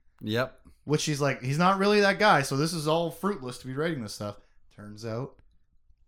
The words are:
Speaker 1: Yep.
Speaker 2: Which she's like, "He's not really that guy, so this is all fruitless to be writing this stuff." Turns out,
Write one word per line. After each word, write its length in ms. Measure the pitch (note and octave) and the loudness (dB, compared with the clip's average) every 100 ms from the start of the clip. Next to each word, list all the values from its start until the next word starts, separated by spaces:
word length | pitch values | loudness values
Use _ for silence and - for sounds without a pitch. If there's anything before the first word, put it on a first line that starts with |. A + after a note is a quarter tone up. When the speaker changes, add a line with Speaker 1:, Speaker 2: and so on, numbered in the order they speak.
| _ - | _ -10
Speaker 1:
Yep. 380 | A2 A2+ C3 - - _ - | -4 -2 -2 -8 -20 _ -2
Speaker 2:
Which 160 | D3+ | -2
she's 200 | - C#3 | 0 0
like, 200 | C#3+ - | -2 -2
"He's 140 | B2+ D3 | -2 2
not 200 | F3+ G3 | 2 4
really 220 | G3+ G#3 | 4 4
that 180 | G3+ F3+ | 4 4
guy, 220 | G#3 D#3 | 6 6
so 160 | C3 C3+ | 4 0
this 160 | D#3+ | -2
is 140 | E3+ D3+ | -2 0
all 240 | D#3+ E3+ | 0 0
fruitless 460 | - G3 F#3 B2+ A#2+ | -4 -4 -4 -8 -10
to 80 | B2+ | -10
be 60 | |
writing 280 | C3 E3 D3+ | -6 -4 -4
this 120 | G#2+ | -8
stuff." 240 | - G#2 - - _ - - | -8 -10 -10 -18 _ -20 -20
Turns 300 | G#2 G#2 A2+ | -18 -12 -8
out, 300 | A2+ C#3 - _ _ _ _ _ _ | -8 -8 -14 _ _ _ _ _ _